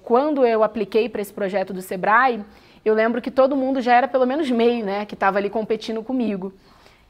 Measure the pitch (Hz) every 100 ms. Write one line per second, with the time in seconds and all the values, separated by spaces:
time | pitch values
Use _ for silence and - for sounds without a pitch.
0 | - 233 302 277 240 220 214 226 202 220
1 | 226 214 202 - 196 190 190 190 185 190
2 | 185 226 262 226 208 - - - 214 220
3 | 226 233 254 - 262 277 262 269 240 240
4 | 262 262 254 285 277 233 233 240 202 202
5 | 208 208 196 196 202 226 220 214 - 220
6 | 220 262 220 196 190 - _ _ - _
7 | _